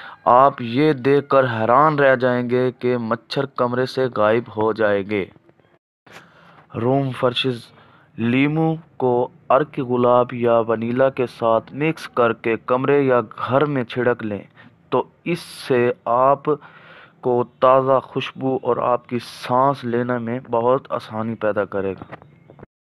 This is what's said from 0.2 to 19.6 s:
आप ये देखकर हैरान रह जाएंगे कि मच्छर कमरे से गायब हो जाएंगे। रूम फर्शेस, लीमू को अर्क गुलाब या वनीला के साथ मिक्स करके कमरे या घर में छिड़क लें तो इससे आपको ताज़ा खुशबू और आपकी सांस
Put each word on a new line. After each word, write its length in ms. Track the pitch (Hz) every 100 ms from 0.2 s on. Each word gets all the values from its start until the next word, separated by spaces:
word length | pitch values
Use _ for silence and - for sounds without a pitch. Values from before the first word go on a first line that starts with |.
| -
आप 340 | 123 139 135
ये 300 | 120 120 156 139
देखकर 500 | 123 143 139 139 127
हैरान 500 | 113 110 131 156 147
रह 180 | 139 127
जाएंगे 540 | 123 123 123 127 127
कि 240 | 123 123 123
मच्छर 500 | 113 117 - - 135 -
कमरे 280 | 123 123 131
से 200 | - 131 117
गायब 320 | 104 117 117
हो 220 | 104 110
जाएंगे। 560 | 107 107 101 98 104 90 _ _ _ _ _ _ _ _ - - _ - - _ 120
रूम 360 | 117 139 135
फर्शेस, 560 | 123 127 123 131 120 - - _ _ _ -
लीमू 580 | 113 127 143 156 160 160 - -
को 300 | 127 120 127 - -
अर्क 280 | 131 151 -
गुलाब 480 | 123 123 123 123 123
या 240 | 123 117 117
वनीला 480 | 113 110 117 120 135
के 160 | 131 120
साथ 440 | - 117 113 -
मिक्स 320 | 131 156 160 - -
करके 400 | 123 - 117 110 -
कमरे 320 | 127 135 143
या 180 | 135 123
घर 440 | 110 - - 131 151
में 160 | 139
छिड़क 380 | 117 127 120 117
लें 220 | 110 101 - _ - _ -
तो 80 | 127 - _ 170
इससे 540 | 170 - - - 127 120 - -
आपको 1300 | 120 131 139 151 147 - - - - - _ 127 120 120 -
ताज़ा 360 | 131 135 131 135
खुशबू 520 | - 135 - - 131 127
और 220 | 120 117
आपकी 360 | 120 123 - 120
सांस 640 | - - - 127